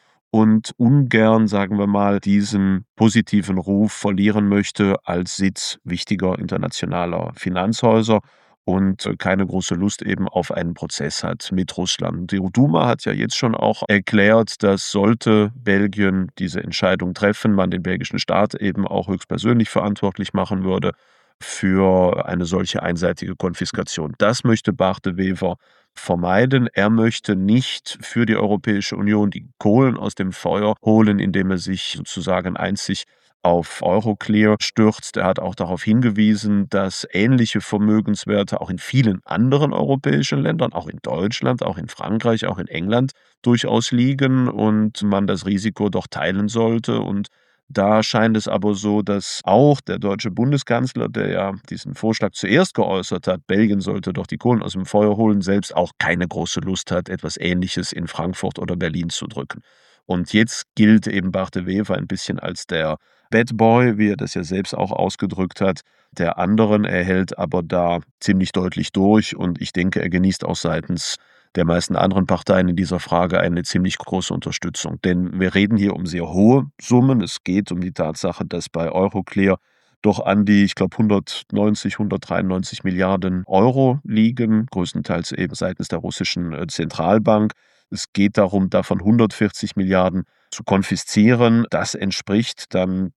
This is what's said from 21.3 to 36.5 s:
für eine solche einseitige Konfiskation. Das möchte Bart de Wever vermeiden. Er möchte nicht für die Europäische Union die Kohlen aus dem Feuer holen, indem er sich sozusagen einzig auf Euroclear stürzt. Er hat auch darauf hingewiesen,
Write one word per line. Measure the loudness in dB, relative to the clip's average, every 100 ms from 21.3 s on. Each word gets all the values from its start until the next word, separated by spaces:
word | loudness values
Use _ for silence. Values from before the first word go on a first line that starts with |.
| _
für | -14 -4 0 4 4 4 4 2 -2
eine | -4 -2
solche | -2 -2 -4
einseitige | -4 -2 -2 -4 -8 -6
Konfiskation. | -6 -4 -6 -6 -6 -6 -6 0
Das | 0 2 2
möchte | 2 0
Bart | 0 0 0 -4
de | -2
Wever | -2 -2 -4 -4 _ _ _
vermeiden. | -10 -4 -2 2 2 4 2 0
Er | 0 2
möchte | 2 2 0 -2 0
nicht | 2 2 2 -6 -10 -14
für | -6 -2 0
die | 2
Europäische | 0 0 0 -2 -2 -4
Union | 0 2 0
die | -2 -12 -2
Kohlen | 2 4 4 0
aus | -6 -6
dem | -6
Feuer | -4 -4 0 0 0 2
holen, | 4 6 2
indem | 0 0 0
er | -2
sich | -4 -6 -6 -10
sozusagen | -10 -8 -2 -2 -2 -4
einzig | -4 -4 -4 -6 -8 _ _ _ 2
auf | 2 0 -4
Euroclear | 0 0 0 -4 0 2 4 2
stürzt. | 0 2 2 2 -6 -2
Er | 0
hat | 0
auch | -4
darauf | -6 -6 -4
hingewiesen, | 0 2 2 2 2 2 0